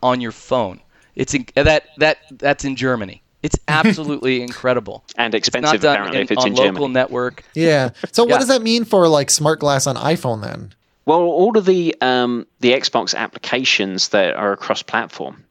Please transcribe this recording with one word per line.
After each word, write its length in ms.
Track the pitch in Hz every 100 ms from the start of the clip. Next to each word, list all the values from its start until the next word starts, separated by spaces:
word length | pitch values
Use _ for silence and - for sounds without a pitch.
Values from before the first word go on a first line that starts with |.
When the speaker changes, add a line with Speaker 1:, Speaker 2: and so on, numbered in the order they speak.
Speaker 1:
on 180 | 127 127
your 120 | 120
phone. 480 | 107 - 131 104 90 _ _ _
It's 200 | - 131
in, 120 | 139 123
that, 300 | - 147 156 - -
that, 200 | 156 156 -
that's 320 | 135 139 143
in 100 | 143
Germany. 480 | 131 131 123 98 - _ _
It's 120 | 151 -
Speaker 2:
<laughs> 60 | -
Speaker 1:
absolutely 720 | 151 185 190 151 147 127 127
incredible. 640 | 123 - 131 123 101 113 - -
Speaker 3:
And 160 | 117 110
Speaker 1:
It's 100 | 107
not 80 | 123
Speaker 3:
expensive, 200 | 151 117
Speaker 1:
done 120 | 147
Speaker 3:
apparently, 240 | 123 98 -
Speaker 1:
in, 60 |
Speaker 3:
if 80 | 95
it's 100 | 107
Speaker 1:
on 60 | 127
Speaker 3:
in 60 | 101
Speaker 1:
local 160 | 113
Speaker 3:
Germany. 160 | 95 139
Speaker 1:
network. 500 | 127 131 123 123 123 -
Speaker 2:
Yeah. 360 | - 165 147 127 - -
So 140 | -
what 60 | 233
Speaker 1:
Yeah. 60 | 247
Speaker 2:
does 100 | 254
that 140 | 262
mean 220 | 226 233
for, 220 | 226 202 170
like, 240 | 151 139
Smart 300 | - 151 156
Glass 260 | 147 139 135
on 80 |
iPhone 480 | 120 127 175 127 113
then? 320 | 110 - 107 - _ _ -
Speaker 3:
Well, 140 | 165
all 360 | 175 160 196 220
of 80 |
the, 320 | 185 185 170 -
um, 440 | 127 127 123 120 - _
the 120 | 123
Xbox 420 | 131 - 127 95
applications 960 | - 107 - - 127 127 - 98 95 -
that 260 | 104 92 -
are 160 | 101
across 300 | 98 - 104
platform, 600 | - 117 117 - 71 - _